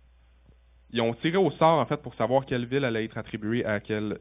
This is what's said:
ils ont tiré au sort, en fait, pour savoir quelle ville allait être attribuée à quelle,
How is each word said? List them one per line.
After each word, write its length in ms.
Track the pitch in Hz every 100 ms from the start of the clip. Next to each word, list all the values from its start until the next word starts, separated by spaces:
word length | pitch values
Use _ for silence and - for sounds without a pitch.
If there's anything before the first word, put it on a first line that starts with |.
| _ _ _ _ - - _ _ _
ils 100 | 117
ont 120 | 117 117
tiré 220 | 165 190
au 140 | 165
sort, 280 | - 160 160
en 60 | 120
fait, 140 | 147
pour 120 | 123 -
savoir 300 | 113 135 131
quelle 200 | 123 120
ville 200 | 135 127
allait 200 | 113 110
être 120 | 113
attribuée 480 | 107 107 104 120 -
à 140 | 101
quelle, 400 | - 107 107 92